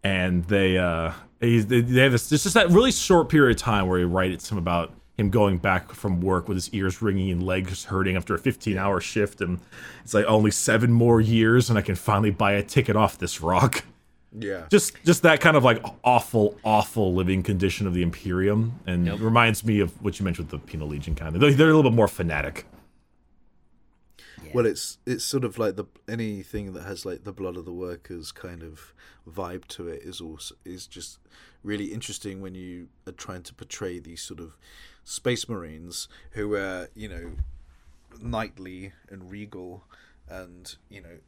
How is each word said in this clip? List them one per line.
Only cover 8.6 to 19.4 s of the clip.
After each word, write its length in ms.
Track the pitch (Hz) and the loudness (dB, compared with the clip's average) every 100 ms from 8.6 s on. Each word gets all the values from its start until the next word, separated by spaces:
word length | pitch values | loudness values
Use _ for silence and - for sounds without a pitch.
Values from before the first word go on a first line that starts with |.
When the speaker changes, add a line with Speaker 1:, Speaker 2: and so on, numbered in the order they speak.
| - 95 98 92 | -4 -2 0 -2
Speaker 1:
shift, 400 | - 110 101 - | -2 -2 -2 -2
and 220 | 87 87 - - - - | -6 -6 -10 -20 -18 -18
it's 100 | - | -2
like, 120 | 104 107 | 0 4
"Only 260 | 110 104 | 4 4
seven 400 | - - 110 120 | 2 0 2 4
more 300 | 117 117 117 | 4 6 6
years 480 | 110 113 110 120 120 | 4 4 6 4 4
and 100 | 110 | 0
I 20 | |
can 120 | 98 90 | 0 -4
finally 360 | - 101 107 | 0 2 2
buy 200 | 92 101 | 2 0
a 100 | 101 | 0
ticket 360 | 101 - - 107 | 0 -2 2 2
off 200 | 104 - | 2 0
this 220 | 87 - | -8 -4
rock." 460 | 80 90 90 - - _ _ _ _ 107 | 0 2 2 0 -8 _ _ _ _ -12
Speaker 2:
Yeah. 280 | 101 95 80 | -10 -10 2
Speaker 1:
Just, 240 | 208 - - 165 | 2 2 -2 2
just 180 | 170 | 4
that 160 | 170 156 | 6 6
kind 160 | 170 151 | 6 6
of, 80 | |
like, 180 | 123 113 - - | 6 4 -2 -2
awful, 540 | 127 123 - 117 104 - 107 | 2 2 2 2 2 0 2
awful 480 | 107 107 117 95 | 2 2 -2 0
living 300 | 90 90 95 | 0 0 0
condition 440 | 92 95 95 - 101 | 0 0 0 0 -2
of 60 | |
the 80 | 87 | 0
Imperium, 760 | 87 - 95 90 95 107 113 123 - | -2 -4 -4 0 2 0 -2 -6 -4
and 200 | 90 87 | 0 0
Speaker 3:
Yep. 160 | - | 0
Speaker 1:
reminds 420 | 110 117 | 2 4